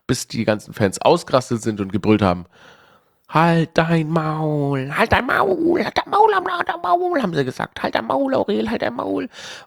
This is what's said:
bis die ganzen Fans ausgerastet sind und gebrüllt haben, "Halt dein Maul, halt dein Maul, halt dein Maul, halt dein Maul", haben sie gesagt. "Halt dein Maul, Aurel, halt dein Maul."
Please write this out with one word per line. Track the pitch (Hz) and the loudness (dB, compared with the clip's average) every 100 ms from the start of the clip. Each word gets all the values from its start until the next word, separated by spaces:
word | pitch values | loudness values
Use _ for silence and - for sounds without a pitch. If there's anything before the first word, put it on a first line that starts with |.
| - | -4
bis | 131 - | -4 -4
die | 120 | -4
ganzen | 110 107 - | -2 -2 -4
Fans | - 101 - | -2 -2 2
ausgerastet | 123 170 - 139 - 117 | 2 2 2 0 0 -4
sind | 113 104 | -2 -4
und | 95 | -2
gebrüllt | 98 107 107 | 0 4 4
haben, | 101 87 85 _ - - _ _ _ _ - | 4 0 -6 _ -20 -20 _ _ _ _ -2
"Halt | 156 170 170 160 | 2 4 4 2
dein | - 160 165 156 | 0 2 2 2
Maul, | 165 156 156 156 151 143 139 131 151 | 0 -2 -2 -2 0 0 -2 -2 -2
halt | 226 | 2
dein | 202 247 | 2 2
Maul, | - 392 349 330 349 | 0 2 2 2 0
halt | - - | 0 -2
dein | - | 0
Maul, | 392 440 | 4 4
halt | 392 359 349 - | 2 -2 -4 -4
dein | 349 | -4
Maul", | 359 349 359 339 | 0 0 0 0
haben | 202 | -2
sie | 160 | -2
gesagt. | 131 - - - | -4 -4 -8 -6
"Halt | - | -4
dein | - 226 | -4 -2
Maul, | 262 269 | -2 0
Aurel, | 262 196 214 220 | 0 0 -2 -2
halt | 233 | -4
dein | 214 240 | -4 -4
Maul." | 285 285 269 - - - | -4 -4 -6 -12 -16 -18